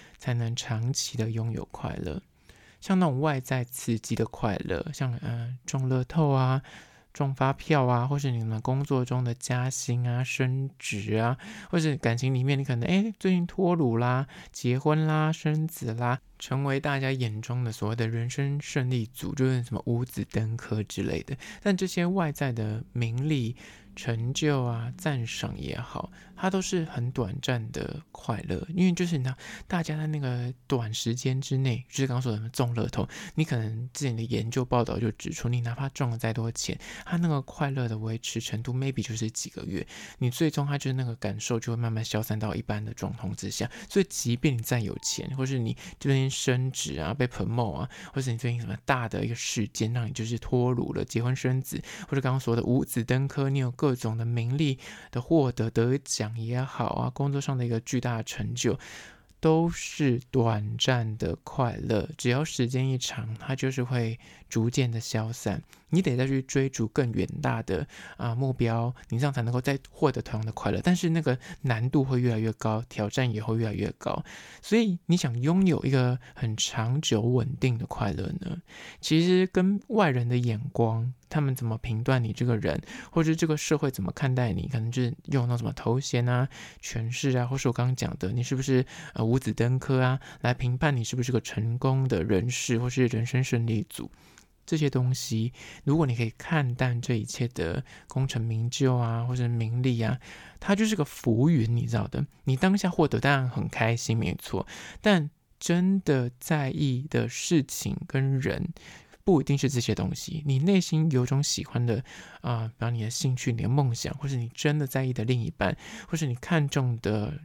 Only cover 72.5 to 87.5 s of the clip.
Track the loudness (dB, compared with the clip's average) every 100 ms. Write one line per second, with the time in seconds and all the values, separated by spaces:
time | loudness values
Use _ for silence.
72.5 | 0 0 0 -2 -2 -2 2 0 0 0
73.5 | 0 0 0 -2 -2 -4 -4 -6 -14 -18
74.5 | -16 2 4 4 0 2 2 2 0 2
75.5 | 4 4 4 4 4 4 0 -6 -6 -4
76.5 | -2 -4 -2 0 0 2 2 4 2 0
77.5 | 0 0 0 -4 -2 -2 -2 -4 -6 -6
78.5 | -8 -10 -20 -18 -12 2 4 6 4 4
79.5 | 4 4 2 0 2 4 4 2 2 2
80.5 | 0 -4 0 2 2 -2 -6 _ -2 0
81.5 | 0 -2 -4 -2 -2 2 2 2 0 2
82.5 | 2 0 -2 -6 -14 -2 2 2 4 2
83.5 | 2 2 2 2 -2 -6 0 0 2 2
84.5 | 0 -2 -2 -2 0 0 -2 -2 0 2
85.5 | 0 -2 -2 0 0 0 0 2 2 0
86.5 | -4 -18 -14 -8 -4 -4 -2 0 2 0